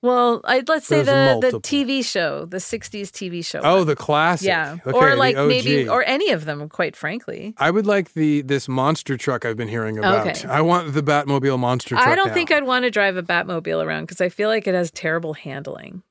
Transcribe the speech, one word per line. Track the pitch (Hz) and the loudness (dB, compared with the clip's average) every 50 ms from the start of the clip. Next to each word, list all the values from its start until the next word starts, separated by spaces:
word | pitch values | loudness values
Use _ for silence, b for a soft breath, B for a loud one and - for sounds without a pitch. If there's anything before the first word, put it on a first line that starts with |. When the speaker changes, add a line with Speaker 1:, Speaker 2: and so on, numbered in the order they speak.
| - | 2
Speaker 1:
Well, | 240 247 247 240 240 233 214 - | 2 4 4 4 4 2 0 0
I, | - 247 254 254 277 | 0 0 0 2 2
let's | 320 311 - - | 0 0 0 0
say | 294 302 285 | 2 2 4
Speaker 2:
There's | - | 4
Speaker 1:
the, | 277 | 4
the | 269 269 269 262 | 4 6 4 4
Speaker 2:
multiple. | - - 254 - 113 | 4 2 2 0 0
Speaker 1:
T | - - - 285 277 | -4 -2 0 0 0
V | 233 277 269 | 0 -2 -2
show, | 240 - - 196 175 151 143 143 156 | -2 -2 -2 -2 -2 -2 -4 -6 -8
the | 165 190 190 | -8 -8 -10
sixties | - - - 220 - - - 208 202 190 | -8 -6 -8 -10 -10 -10 -10 -10 -10 -10
T | - - 202 185 | -10 -10 -10 -8
V | 175 175 165 | -8 -8 -8
show | - - 147 139 | -8 -8 -2 2
Speaker 2:
Oh, | 151 175 190 | 4 4 4
Speaker 1:
one. | 180 156 | 4 2
Speaker 2:
the | 147 | 0
classic. | 127 - - 151 147 156 170 180 156 185 196 | -2 0 0 2 4 4 4 2 2 0 0
Speaker 1:
Yeah. | 180 165 160 143 151 175 - | 0 0 -2 -4 -8 -10 -6
Speaker 2:
Okay, | 131 - 247 | 0 2 4
Speaker 1:
Or, | 262 269 | 6 6
Speaker 2:
the | 269 | 6
Speaker 1:
like, | - 269 254 147 | 4 4 2 2
maybe, | 135 143 143 - - - - - 143 | 4 4 4 4 2 2 2 2 2
Speaker 2:
O | 131 | 2
G. | 110 | 2
Speaker 1:
or | - 247 254 - | 0 0 2 0
any | 254 285 392 403 | 0 0 2 0
of | 254 165 156 | 0 0 -2
them, | 151 147 147 147 151 | -6 -8 -8 -8 -14
quite | _ - 180 156 - | _ -4 -4 -4 -4
frankly. | - - 147 180 240 - - - - - 208 220 - | -8 -8 -8 -8 -8 -10 -10 -12 -10 -12 -14 -6 0
Speaker 2:
I | 139 156 | 0 2
would | 175 208 214 | 2 2 2
like | 202 208 202 180 - _ | 2 2 2 0 -2 _
the, | 160 156 151 147 147 | 0 0 2 2 0
this | 139 127 143 135 - - | 0 0 -2 -2 -2 -2
monster | 131 131 131 143 160 156 - - 139 | -2 0 2 2 0 0 -2 -6 -6
truck | 120 - - 131 117 - | -4 -2 -2 -4 -2 -2
I've | 120 113 107 | -4 -4 -4
been | 120 110 | -6 -6
hearing | 107 117 113 110 110 107 | -4 -4 -4 -4 -4 -2
about. | 107 190 - 113 107 - | 0 2 2 2 2 0
Speaker 1:
Okay. | - - - 98 | -4 -6 -6 -2
Speaker 2:
I | 127 147 | 0 2
want | 156 165 175 175 170 156 135 | 2 4 2 2 0 -2 -4
the | 151 147 | -2 0
Batmobile | 143 147 147 147 139 143 139 131 139 135 127 | 2 2 2 2 0 -2 0 2 0 0 0
monster | 123 120 127 123 - - 123 | 0 0 0 -2 -2 -2 0
truck | - 247 254 | 2 2 4
Speaker 1:
I | 320 | 4
don't | 370 392 381 | 2 0 0
Speaker 2:
now. | - | 0
Speaker 1:
think | 359 339 - | -2 0 2
I'd | 330 294 285 | 0 0 2
wanna | 254 254 247 247 247 | 0 0 0 0 0
drive | 208 214 202 196 185 | 0 2 0 0 0
a | 185 175 | -2 -4
Batmobile | 175 175 170 190 190 180 165 165 165 165 165 160 | -2 -2 -2 -2 -2 -6 -6 -4 -2 -2 -2 -2
around | 156 160 156 156 165 | -2 -4 -6 -6 -10
'cause | 175 - | -4 -4
I | 185 180 | -4 -4
feel | - - 208 214 | -2 -2 -2 0
like | 220 220 208 202 | 0 0 0 0
it | 180 | 0
has | 180 175 160 | 0 -2 -2
terrible | _ - - 165 160 170 170 160 156 | _ -6 -4 -2 -2 -2 -4 -6 -10
handling. | - - 147 139 143 143 - - - - - - 185 - _ | -10 -10 -12 -12 -10 -10 -12 -12 -14 -14 -16 -16 -18 -18 _